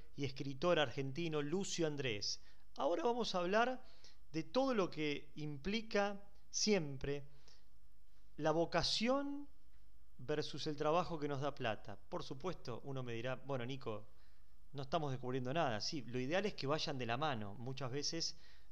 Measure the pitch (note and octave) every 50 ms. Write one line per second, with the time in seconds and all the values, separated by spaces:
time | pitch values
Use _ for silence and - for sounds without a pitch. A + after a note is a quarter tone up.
0 | - - - - C#3 C3 C3+ C3+ C#3+ C#3 C3+ C3+ F3 F3 F3 D#3 D3 A#2+ A2+ C#3
1 | C#3 C3+ C3 D#3+ E3+ D#3+ D3+ D3+ C#3+ D3 E3 G3 G3 - - - E3 D#3 D3 C#3
2 | C3 B2 G#2 G#2 G2+ - - - - - - - - - - - A#3+ C#4+ F4 E4+
3 | E4 A#3+ A#3+ B3 G#3+ - - F3+ F3 F3+ G3 A3 A#3+ B3+ B3+ B3+ - - - -
4 | - - - - - - - D#3+ D#3+ - - B3+ C4+ C4+ B3 G#3 F#3 D3 C#3 D3+
5 | D#3 D3 C#3+ - - - - D#3 D3+ D3+ D3 C#3 C#3 F#3+ G#3 A3+ A3 G#3+ - G3+
6 | G3+ G3+ G3+ G3+ - - - - - - - - - G#3+ G#3 F#3 D#3 C#3+ C#3 C3
7 | - C3+ C#3+ C#3+ C#3 - - - - - - - - - - - - - - -
8 | - - - - - - - - D3 D#3+ D#3 E3 E3 - F3 E3+ - - - -
9 | G#3+ A#3+ C4 C#4 C#4+ C#4+ C#4+ C#4+ C#4+ - - - - - - - - - - -
10 | - - - - B2+ A#2+ D3+ D3 D3+ - - C#3+ - D#3 D3+ C#3+ D3+ D3+ D#3 F3
11 | F3+ - E3+ D3 C#3+ C#3+ C#3+ C3 C#3+ C#3 - - B2+ A2+ G#2+ G2+ - - G2+ -
12 | - - - F3 D3 - D3 C3 C#3 F3+ D#3+ - - C#3 A2+ A2+ - C#3 C3+ C3
13 | B2+ A#2+ A#2 A2+ A#2 B2+ C3 C3 B2+ C3+ C#3 B2 A#2 B2 C#3 C3 - A#2+ G#2+ G#2
14 | - - - - - - - - - - - - - - - C#3 C3+ C3+ F3+ E3+
15 | D3+ C#3+ C3 A#2 B2 B2 B2+ C3+ B2 B2+ C#3 E3+ D#3+ C3 A2 G#2 - - - C3
16 | A2 - A#2 B2+ B2+ C3 E3 F#3+ G3+ G3+ - - C#3 C3+ D3+ D#3 - E3 C#3+ C3
17 | B2 A2+ A#2 C3 D#3 D3+ C3 A2 G#2+ G2+ G2+ G#2 A#2 B2+ C3+ - C#3+ A#2+ B2 C#3+
18 | C#3 - D#3+ E3 D#3 - - - - - - - - -